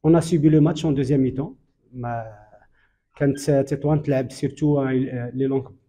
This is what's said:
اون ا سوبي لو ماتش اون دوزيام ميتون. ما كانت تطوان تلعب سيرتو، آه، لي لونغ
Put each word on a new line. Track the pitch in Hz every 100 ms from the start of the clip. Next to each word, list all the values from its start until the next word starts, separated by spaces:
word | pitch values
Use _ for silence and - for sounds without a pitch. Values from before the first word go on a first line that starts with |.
اون | 160 165
ا |
سوبي | - 165 156
لو | 156
ماتش | 156 -
اون | 165
دوزيام | 139 127 139
ميتون. | 127 131 170 - _ _ _
ما | 127 120 117 110 107 107 104 _ _ _ _ _ -
كانت | 143 139 -
تطوان | 139 135 139 147 151
تلعب | 147 131 127
سيرتو، | - 139 - 151 143
آه، | 135 131 131 127 120
لي | 127 135
لونغ | 135 131 -